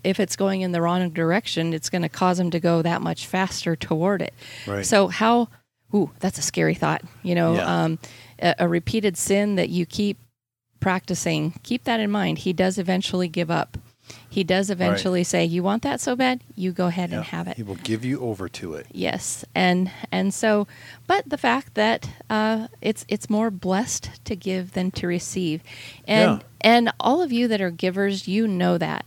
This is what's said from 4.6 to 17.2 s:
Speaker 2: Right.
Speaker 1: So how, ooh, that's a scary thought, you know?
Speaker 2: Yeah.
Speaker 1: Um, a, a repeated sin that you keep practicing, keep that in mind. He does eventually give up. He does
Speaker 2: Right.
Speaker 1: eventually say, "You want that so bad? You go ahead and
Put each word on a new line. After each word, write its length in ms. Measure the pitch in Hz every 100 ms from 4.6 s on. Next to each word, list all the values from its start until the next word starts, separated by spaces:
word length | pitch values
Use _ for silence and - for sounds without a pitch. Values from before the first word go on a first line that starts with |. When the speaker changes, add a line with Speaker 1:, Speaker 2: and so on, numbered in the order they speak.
| -
Speaker 2:
Right. 180 | 202
Speaker 1:
So 240 | 190 208 190
how, 400 | 170 220 240 226 - _ _ _
ooh, 160 | 208 147 -
that's 180 | 190 -
a 40 |
scary 320 | - 180 160
thought, 280 | 170 156 156 - -
you 120 | 175
know? 200 | 175 165
Speaker 2:
Yeah. 300 | 165 165 85
Speaker 1:
Um, 140 | 160 160 - - - -
a, 140 | 170 -
a 80 | 175
repeated 480 | 170 - 226 202 170
sin 380 | - 196 208
that 160 | 190 170
you 160 | 175 165
keep 320 | - 208 196 _ _ _ _ _ -
practicing, 720 | 190 185 - 180 170 156 156 -
keep 220 | - 247
that 140 | - 226
in 120 | 208
mind. 280 | 208 180 160
He 120 | 185
does 240 | 170 185 196
eventually 520 | 180 185 - 180 180
give 220 | 170 165
up. 280 | 165 - - - _ - - -
He 160 | -
does 240 | 175 185 196
Speaker 2:
Right. 60 |
Speaker 1:
eventually 500 | 180 185 202 190 180
say, 220 | 175 180 165
"You 160 | 170
want 200 | 185 220
that 160 | 285 254
so 160 | -
bad? 280 | 247 254 254 -
You 180 | - 185
go 160 | 175 180
ahead 200 | 175 175
and 140 | 165